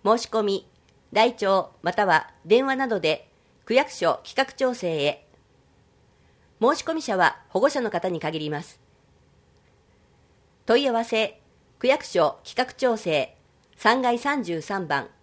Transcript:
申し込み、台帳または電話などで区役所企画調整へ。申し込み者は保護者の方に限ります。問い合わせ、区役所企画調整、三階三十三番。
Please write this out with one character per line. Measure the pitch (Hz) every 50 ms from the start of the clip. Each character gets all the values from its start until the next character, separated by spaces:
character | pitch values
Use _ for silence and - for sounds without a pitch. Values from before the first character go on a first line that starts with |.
| -
申 | 202 226 -
し | -
込 | - - 226
み、 | 208 202 196 - - _ _ _ _ _ _ _ _ _
台 | - 208 226 254 247
帳 | - 208 190 196 190 - - _ _
ま | - 170
た | 180 - 208
は | 185 160 156 - - _ _ _
電 | 165 208 247 269
話 | 269 269
な | 254 269
ど | 247 226 190
で | 160 156 156 - - _ _ _ _ _ _ _ _
区 | - 226
役 | 262 294 -
所 | - - 175 165 - -
企 | - - -
画 | - 269 269 -
調 | - 269 254 240
整 | - 190 170 160 151
へ。 | 143 143 - - _ _ _ _ _ _ _ _ _ _ _ _ _ _ _ _ _ _ _ _ _ _ _ _ _ _ _ _
申 | 220 254 320
し | - -
込 | - 320
み | 320
者 | - - 202 185
は | 175 147 - - _ _
保 | - 185
護 | 233 294
者 | - 285
の | 240 208
方 | - 170 - 185
に | 175 156
限 | 160 156 160 156
り | 151 147
ま | 151 147
す。 | - - - _ _ _ _ _ _ _ _ _ _ _ _ _ _ _ _ _ _ _ _ _ _ _ _ _ _ _ _ _ _ _ _ _ _ _ _ _ _
問 | - 226 254
い | 285 262
合 |
わ | 226 226 233
せ、 | - 233 220 220 - - _ _ _ _ _ _ _ _ _
区 | - 247
役 | 277 302 -
所 | - - 180 160 147 - - _
企 | - -
画 | - 254 247 -
調 | - 262 247 226
整、 | 214 - 175 156 143 127 - _ _ _ _ _ _ _ _ _
三 | - - 208 233 262
階 | 254 247 240 240
三 | 247 285 294 277 208
十 | 170 170 160
三 | 151 - 202 196 180
番。 | 147 147 139 - - _ _